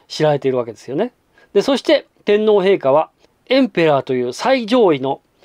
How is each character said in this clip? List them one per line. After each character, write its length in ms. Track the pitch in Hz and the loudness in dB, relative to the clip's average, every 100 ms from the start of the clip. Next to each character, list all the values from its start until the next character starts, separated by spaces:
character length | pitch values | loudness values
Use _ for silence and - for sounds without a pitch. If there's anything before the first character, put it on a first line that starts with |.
| _ | _
知 160 | - | -2
ら 100 | 151 | 0
れ 60 | 147 | 0
て 100 | 135 | -2
い 40 | |
る 40 | 127 | -4
わ 80 | |
け 80 | 117 | -6
で 60 | 104 | -12
す 100 | - | -10
よ 80 | 147 | -6
ね。 160 | 240 - _ _ _ | -6 -8 _ _ _
で、 80 | 202 | -2
そ 160 | 196 277 | -2 -2
し 60 | |
て 240 | - 294 - _ | 0 -2 -2 _
天 220 | - 208 214 | -2 0 2
皇 120 | 208 | 2
陛 200 | 185 180 | 2 0
下 140 | 139 | 2
は 180 | 147 160 _ _ _ - | 0 0 _ _ _ -2
エ 140 | 262 | 0
ン 80 | 247 | 0
ペ 180 | - 160 | 0 2
ラ 140 | 139 | 2
ー 20 | |
と 120 | - | 0
い 80 | 127 | -4
う 100 | 123 | -4
最 340 | 123 233 269 214 | -4 -2 -2 0
上 260 | 254 196 | 2 2
位 80 | 139 | 2
の 200 | 135 - _ _ | -2 -8 _ _